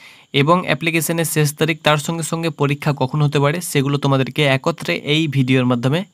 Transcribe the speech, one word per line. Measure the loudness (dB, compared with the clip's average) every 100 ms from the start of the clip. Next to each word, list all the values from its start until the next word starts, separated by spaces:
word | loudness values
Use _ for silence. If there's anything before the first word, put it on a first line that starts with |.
| -20 -20 _
এবং | 0 2 2 0
অ্যাপ্লিকেশনের | -4 -2 -2 -2 -2
শেষ | 0 0 0 0
তারিখ, | -2 0
তার | 0 0
সঙ্গে | -2 -6
সঙ্গে | -6 -4 -4
পরীক্ষা | -2 -2 0 -2
কখন | -2 -2 0
হতে | 2 2
পারে, | 0 -2
সেগুলো | -2 -2 0 0
তোমাদেরকে | 0 0 0 0
একত্রে | 2 2 0 -4 -4
এই | -4 0 0 2
ভিডিওর | 0 2 2
মাধ্যমে | 2 2 0 -2 -4